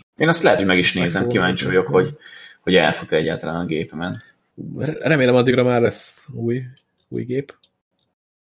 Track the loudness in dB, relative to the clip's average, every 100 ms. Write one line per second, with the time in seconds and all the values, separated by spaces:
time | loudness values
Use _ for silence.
0 | _ -2 0 4 4 4 4 2 2 0
1 | -2 0 0 0 0 0 2 2 2 2
2 | 0 -6 -20 -20 -20 -10 2 4 4 0
3 | -2 -2 0 -4 -6 -6 -4 -4 -6 -8
4 | -10 -10 -14 _ _ -18 -14 -8 -8 -4
5 | 0 2 4 4 4 2 2 2 0 -2
6 | -12 -12 -14 -8 -6 -6 -8 -18 _ _
7 | -12 -10 -6 -8 -8 -18 -20 _ _ _
8 | _ _ _ _ _ _